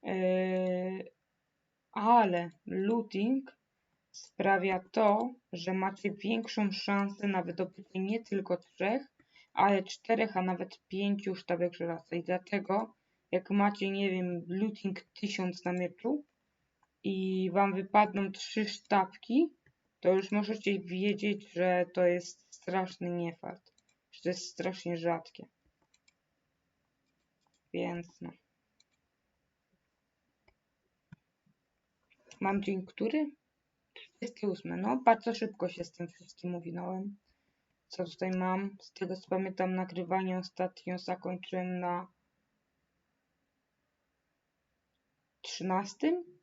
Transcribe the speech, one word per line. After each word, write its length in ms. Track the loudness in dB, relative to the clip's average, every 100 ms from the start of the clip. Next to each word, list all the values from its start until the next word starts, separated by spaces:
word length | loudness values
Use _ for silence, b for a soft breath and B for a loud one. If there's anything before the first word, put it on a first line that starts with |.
Eee, 1080 | -2 0 2 2 2 0 0 0 -2 -6 -10 _ _ _ _ _ _ _ _
ale 600 | -2 6 8 8 4 -2 -8 -6
looting 920 | -2 2 2 0 0 2 0 -2 -18 _ _ _ _ _
sprawia 680 | -20 -20 _ 2 4 4 0 -2
to, 420 | 4 6 6 2 -6 _
że 200 | -8 -2
macie 380 | 0 0 -2 -4
większą 600 | -4 -2 -2 -2 -2 0
szansę 560 | -2 0 0 0 -2 -2
na 140 | 0
wydobycie 580 | -2 -4 -6 -6 -10 -6
nie 240 | -2 -2
tylko 340 | -2 -4 -2 -4
trzech, 440 | _ _ -2 -2 -4 _ b b b
ale 300 | 2 4 4
czterech, 540 | 0 -10 0 2 2 2
a 40 |
nawet 380 | 0 0 -4 -10 _
pięciu 480 | -2 0 0 -2 -6
sztabek 380 | -2 0 0
żelaza. 420 | 0 -4 -6 -4 -6
I 80 |
dlatego, 720 | 0 -2 0 -4 0 0 0 _ _ _ _
jak 180 | -2 2
macie, 420 | 4 4 4 -2
nie 200 | 0 0
wiem, 340 | 2 0 -2 -4
looting 540 | -2 -2 -2 -6 -6
tysiąc 640 | -10 -8 -6 -2 -2 -2 -4
na 80 |
mieczu 520 | -2 -2 -4 -2 -2 -4 _ _ _ _ _ _ _
i 460 | -4 -2 0 0 2
wam 200 | 4 2
wypadną 580 | 2 2 4 4 4 -2
trzy 340 | -4 -6 -2 -2
sztabki, 840 | -4 _ 2 2 -4 0 4 4 0 _ _ _ _
to 140 | 4
już 180 | 4 4
możecie 480 | 0 0 -2 0 0
wiedzieć, 720 | -2 -2 0 0 0 -2 -4
że 320 | 0 4 4 2
to 120 | 4 4
jest 500 | 4 -2 -16 _ -14
straszny 540 | -4 -2 -2 -4 -4
niefart, 640 | -2 -4 -6 -12 -14 _ _ _ _ _
że 100 | -8
to 80 | -4
jest 160 | -4 -8
strasznie 520 | -6 -4 -4 -4 -2
rzadkie. 480 | 0 -2 -6 -20 -20 _ _ _ _ _ _ _ _ _ _ _ _ _ _ _ _ _ _ _ _ _ _
Więc 480 | -6 -4 -4 -10 -12
no. 100 | -14 -14 _ _ _ _ _ _ _ _ _ _ _ _ _ _ _ _ _ _ _ _ _ _ _ _ _ _ _ -20 _ _ _ _ _ _ _ _ _ _ _ -4
Mam 240 | -2 0
dzień 220 | 0 -4 -6
który? 460 | -6 -2 0 -2 -6 _ _ _ _ _
Trzydziesty 540 | -20 -20 _ -12 -6 -4
ósmy. 300 | -4 -6 -4
No, 200 | 0 2 6
bardzo 280 | 4 2
szybko 360 | -2 -4 -4 -6
się 140 | -4
z 80 | -12
tym 160 | _ -12
wszystkim 480 | -12 -20 -10 -8 -6
uwinąłem. 600 | -8 -8 -6 -6 -8 -12 _ _ _ _ _ _ _
Co 160 | -8
tutaj 280 | -8 -4 -2
mam? 460 | 0 0 0 -2 -8
Z 140 | -20
tego 220 | -8 -6 -6
co 140 | -2
pamiętam, 460 | -2 -2 -2 0 0
nagrywanie 640 | -2 -4 0 0 0 -2
ostatnio 600 | -4 -4 -4 -4 -8 -6
zakończyłem 840 | -4 -6 -4 -8 -6 -4 -4 -4
na 280 | -2 -4 -6 _ _ _ _ _ _ _ _ _ _ _ _ _ _ _ _ _ _ _ _ _ _ _ _ _ _ _ _ _ _ _ _ _
trzynastym? 840 | -12 -6 0 0 0 0 2 2 -2 -16